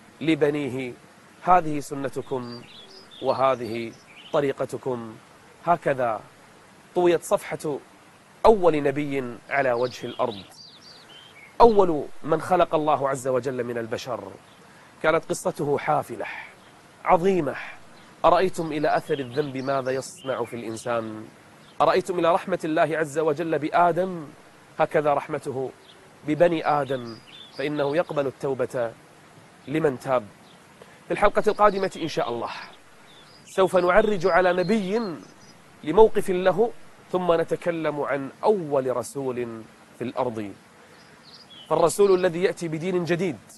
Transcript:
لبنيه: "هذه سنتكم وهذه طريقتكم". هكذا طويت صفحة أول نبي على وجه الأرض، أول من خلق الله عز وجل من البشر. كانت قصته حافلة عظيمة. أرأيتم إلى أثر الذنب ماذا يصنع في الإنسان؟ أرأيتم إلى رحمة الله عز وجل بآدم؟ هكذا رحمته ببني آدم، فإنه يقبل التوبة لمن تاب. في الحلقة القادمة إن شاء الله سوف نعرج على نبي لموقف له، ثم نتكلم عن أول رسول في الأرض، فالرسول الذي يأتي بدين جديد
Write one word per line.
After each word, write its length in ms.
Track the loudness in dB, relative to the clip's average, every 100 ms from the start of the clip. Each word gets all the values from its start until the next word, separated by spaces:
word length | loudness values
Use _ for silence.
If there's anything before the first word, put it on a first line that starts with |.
| -20 -6
لبنيه: 720 | -2 2 2 0 -4 -6 -8 -12 -20 -20 -20 -4
"هذه 360 | 4 4 4 -4
سنتكم 840 | -6 -8 -8 -8 -6 -8 -8 -14 -18 -20 -20 -20 -20 -6
وهذه 680 | -2 2 2 0 -4 -6 -8 -12 -20 -20 -4
طريقتكم". 840 | -2 0 -2 -6 -6 -6 -6 -8 -16 -20 -20 -20 -6 0
هكذا 540 | 0 0 0 -2 -4 -10 -20 -20 -20 -20 -20 -6 2
طويت 280 | 2 2
صفحة 560 | 0 -2 -2 -8 -6 -8 -10 -20 -20 -20 -20 2 6
أول 380 | 6 6 4
نبي 540 | 0 0 -2 -4 -6 -10 -6
على 240 | -2 0
وجه 340 | 0 -2 -4 -10
الأرض، 360 | -4 -4 -6 -14 -20 -20 -20 -20 -20 -20 -20 -20 -20 -4 6
أول 440 | 6 8 4 2 -4 -8
من 180 | -2 -2
خلق 340 | 2 2 2 2
الله 340 | 2 0 0
عز 180 | -2 -2
وجل 360 | -2 -2 -4
من 140 | -6 -6
البشر. 540 | -6 -8 -8 -8 -10 -16 -20 -20 -20 -20 -20 -4
كانت 220 | 0 0 0
قصته 480 | -4 -4 -4 -2 -2
حافلة 480 | 0 -2 -2 -8 -10 -12 -16 -20 -20 -20 -20 -6 2
عظيمة. 500 | 4 4 2 0 -4 -10 -16 -20 -20 -20 0 4
أرأيتم 460 | 4 2 -2 -4
إلى 260 | 0 0 0
أثر 220 | -2 -6
الذنب 380 | -4 -4 -4 -4
ماذا 340 | -4 -2 -2
يصنع 520 | -4 -6 -10 -6 -4
في 120 | -4 -8
الإنسان؟ 720 | -8 -8 -4 -4 -4 -10 -16 -20 -20 -20 -10 0
أرأيتم 380 | 2 2 0 0
إلى 140 | 2
رحمة 260 | 2 0 -4
الله 340 | -2 0 2 0
عز 220 | -4 -2
وجل 400 | 0 0 -2 -2
بآدم؟ 680 | 0 2 4 2 -2 -6 -12 -18 -20 -20 -10 -2
هكذا 340 | 0 2 2
رحمته 580 | 0 -2 -8 -6 -6 -8 -10 -20 -20 -20 -12 -2
ببني 400 | 4 4 2 0 0
آدم، 360 | 0 -6 -8 -14 -18 -20 -16 -6
فإنه 380 | -4 0 0 0
يقبل 320 | -2 -2 -4
التوبة 640 | -4 -4 -2 -2 -2 -6 -8 -20 -20 -20 -20 -20 -20 -6
لمن 320 | 0 0 0
تاب. 240 | -2 -2 -2 -18 -20 -20 -20 -20 -20 -16 -8
في 60 |
الحلقة 300 | 2 2 2 0
القادمة 440 | 4 4 4 -4 -4
إن 60 | -6
شاء 220 | -2 -4
الله 200 | -4 -6 -10 -16 -20 -20 -20 -20 -20 -20 -20 -6
سوف 300 | 2 4 4
نعرج 520 | 4 6 4 2 4
على 260 | 4 4
نبي 480 | 2 2 0 0 -2 -4 -8 -14 -20 -20 -20 -20 -12
لموقف 460 | 2 6 6 6 0
له، 420 | 0 2 2 0 -2 -16 -20 -6
ثم 300 | -2 2 2
نتكلم 600 | 0 -2 -4 -2 -2 -2
عن 280 | -2 -4 -6 -2
أول 540 | 0 0 0 0 0 -4
رسول 640 | -6 -6 -6 -6 -8 -10 -16 -20 -20 -10
في 60 |
الأرض، 480 | -8 -4 -4 -4 -10 -12 -20 -20 -20 -20 -20 -20 -20 -20 -20 -14 -2
فالرسول 460 | 2 2 4 4 4
الذي 280 | 2 0
يأتي 240 | -2 -2 -6
بدين 360 | -6 -2 -2
جديد 360 | -2 -2 -2 -4 -12